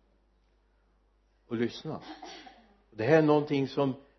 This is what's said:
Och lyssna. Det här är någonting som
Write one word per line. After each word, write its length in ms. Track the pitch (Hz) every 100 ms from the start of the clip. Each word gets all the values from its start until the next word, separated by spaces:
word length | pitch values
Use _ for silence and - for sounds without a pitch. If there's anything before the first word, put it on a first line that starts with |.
| _ _ _ _ _ _ _ _ _ _ _ _ _ _ -
Och 80 | 117
lyssna. 460 | 117 - 160 110 - - - - - - _ _ _
Det 120 | 107
här 140 | 113 160
är 40 |
någonting 460 | 151 151 147 143 131
som 260 | - 139 123 -